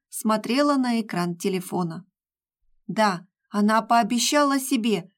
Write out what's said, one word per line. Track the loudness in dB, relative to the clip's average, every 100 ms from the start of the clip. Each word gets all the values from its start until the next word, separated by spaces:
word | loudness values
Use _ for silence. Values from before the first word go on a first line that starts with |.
| _
смотрела | -6 -2 -2 0 2 2 2
на | 2 0
экран | -2 -4 -4 -2
телефона. | -2 -2 -4 -4 -4 -6 -16 _ _ _ _ _ _ _ -6
Да, | -2 0 -2 -10 _ _
она | 0 2 2
пообещала | 2 2 2 0 2 2 2 2
себе | 0 -2 0 -2 -4